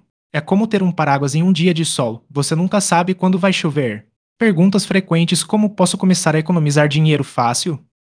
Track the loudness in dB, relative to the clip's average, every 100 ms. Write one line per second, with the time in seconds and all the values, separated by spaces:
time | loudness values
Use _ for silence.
0 | _ _ _ -8 -2 -2 0 0 -2 0
1 | 0 0 0 0 2 2 2 0 -2 -2
2 | -4 -6 _ -6 -2 -2 0 -2 0 0
3 | 0 0 0 2 0 0 -2 -2 -4 -6
4 | -12 _ _ -2 0 2 2 2 0 -2
5 | 0 0 0 -2 -2 0 0 0 0 0
6 | 0 0 0 0 0 0 0 2 2 2
7 | 2 2 -2 -2 -2 -2 -4 -8 _ _